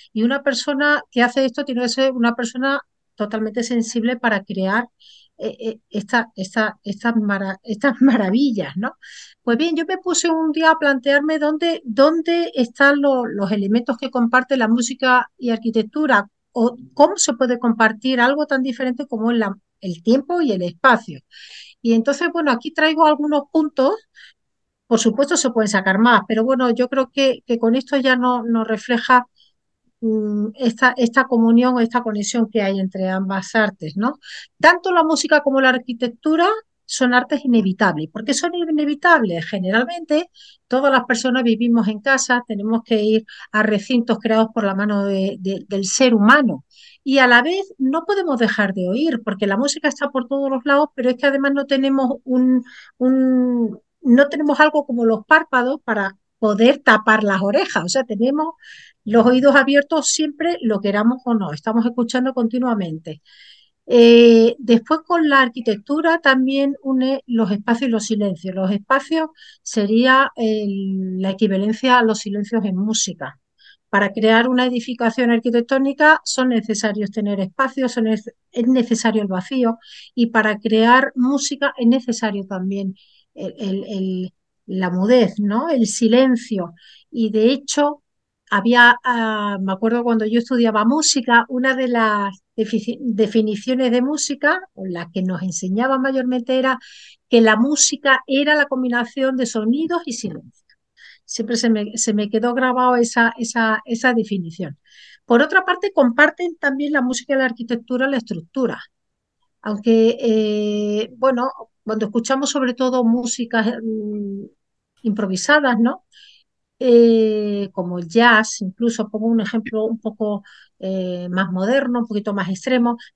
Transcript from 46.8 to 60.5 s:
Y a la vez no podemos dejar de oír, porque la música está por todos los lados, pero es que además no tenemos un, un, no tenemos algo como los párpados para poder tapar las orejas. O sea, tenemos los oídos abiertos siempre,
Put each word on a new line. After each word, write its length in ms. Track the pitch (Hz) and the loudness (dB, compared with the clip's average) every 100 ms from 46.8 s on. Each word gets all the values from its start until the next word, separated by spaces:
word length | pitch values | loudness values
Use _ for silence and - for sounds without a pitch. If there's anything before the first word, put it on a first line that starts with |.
| - _ | -20 _
Y 160 | 277 269 | 0 2
a 80 | 247 | 6
la 160 | 240 | 6
vez 320 | 294 381 392 - | 4 -2 -6 -4
no 260 | 262 320 | -2 0
podemos 340 | 330 392 349 247 | 0 -2 -2 0
dejar 340 | 214 214 196 | 0 0 -2
de 140 | 196 180 | -2 -4
oír, 320 | 233 320 233 | -2 -2 -2
porque 220 | - 196 202 | -6 -4 -2
la 80 | 196 | 0
música 320 | 277 - 294 | -2 -2 -4
está 220 | 302 285 | -4 -4
por 180 | 269 240 | -6 -4
todos 200 | 277 277 | -4 -4
los 140 | 262 | -4
lados, 260 | 285 285 302 | 0 0 0
pero 160 | - 247 | -2 -4
es 60 | 240 | 0
que 100 | 285 | 0
además 260 | 277 277 | 0 0
no 120 | 277 277 | -2 -2
tenemos 520 | 269 269 269 254 277 | -2 0 0 -2 -4
un, 400 | - 254 254 254 254 - - - | -2 0 2 0 -2 -14 -20 -4
un, 800 | 254 262 262 254 247 240 220 190 _ _ | 0 2 2 2 0 0 -2 -6 _ _
no 260 | 285 247 285 | 4 4 4
tenemos 320 | 311 294 285 | 2 0 4
algo 260 | 302 302 285 | 4 2 -2
como 180 | 240 | 0
los 200 | 226 220 - | 0 0 4
párpados 540 | 311 330 254 247 302 | 4 4 0 0 -4
para 320 | - 208 196 - _ _ | -4 -4 -4 -8 _ _
poder 400 | 214 202 240 277 | -2 4 4 4
tapar 460 | - 214 220 220 | 4 4 4 2
las 180 | 208 185 | 2 0
orejas. 420 | 196 269 - 196 | 0 0 -2 -4
O 40 | 175 | -4
sea, 160 | 269 | -4
tenemos 500 | 247 202 247 294 320 - - - - _ | -4 -2 0 0 -4 -8 -20 -20 -20 _
los 220 | 214 233 233 | 0 4 4
oídos 300 | 254 277 269 | 4 6 4
abiertos 520 | 269 285 285 320 - | 4 2 2 -2 -2
siempre, 500 | - 302 285 339 | -2 -4 -4 -4